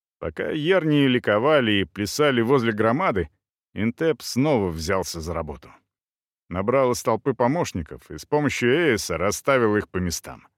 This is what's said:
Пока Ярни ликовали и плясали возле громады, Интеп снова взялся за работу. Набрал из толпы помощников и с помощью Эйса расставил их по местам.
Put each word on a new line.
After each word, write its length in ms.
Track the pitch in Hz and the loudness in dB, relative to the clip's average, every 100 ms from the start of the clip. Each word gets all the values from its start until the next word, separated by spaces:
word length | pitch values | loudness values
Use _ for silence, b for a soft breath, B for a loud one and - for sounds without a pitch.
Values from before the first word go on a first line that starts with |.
| _ - | _ -12
Пока 320 | 82 87 92 | -10 -8 -6
Ярни 560 | 156 151 190 160 147 135 | -4 0 0 2 2 4
ликовали 640 | 123 - 104 139 151 113 | 2 2 2 4 2 4
и 120 | 104 | 0
плясали 560 | 92 - 104 - 147 123 | 0 -4 -6 0 2 2
возле 320 | 113 139 113 | 2 2 2
громады, 560 | 107 110 135 190 101 80 _ _ _ _ | 2 2 2 0 -2 -4 _ _ _ _
Интеп 480 | 92 113 - 160 135 | -4 -4 0 -2 -2
снова 460 | - 120 151 127 95 | -4 -2 0 2 0
взялся 520 | 80 80 95 87 85 | -4 -2 -2 -2 -8
за 140 | 80 | -8
работу. 360 | 82 76 71 - - _ _ _ _ _ _ - | -8 -8 -12 -18 -20 _ _ _ _ _ _ -8
Набрал 440 | 87 104 135 127 | -4 0 2 2
из 100 | 117 | 0
толпы 320 | 127 107 139 | -2 -2 -2
помощников 760 | 120 123 170 151 95 80 67 - | 0 0 0 -4 -6 -10 -14 -16
и 80 | 78 | -14
с 60 | |
помощью 500 | - 151 143 - 120 | -2 0 0 0 2
Эйса 440 | 147 165 104 - 82 | 2 2 0 -2 -2
расставил 580 | 98 - - 135 110 104 | -2 -2 0 2 2 0
их 120 | - | -2
по 100 | 92 | -4
местам. 500 | 90 - - 60 _ | -4 -6 -12 -20 _